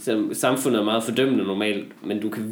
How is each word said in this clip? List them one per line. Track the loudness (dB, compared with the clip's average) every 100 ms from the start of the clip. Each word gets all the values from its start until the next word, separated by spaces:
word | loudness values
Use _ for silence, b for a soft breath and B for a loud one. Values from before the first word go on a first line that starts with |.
Som | -2 0 0
samfundet | 0 2 2 2 2
er |
meget | 2 0
fordømmende | 0 2 2 2
normalt, | 0 0 0 -2 -6 -10 -6
men | -4
du | -4
kan | -4 -4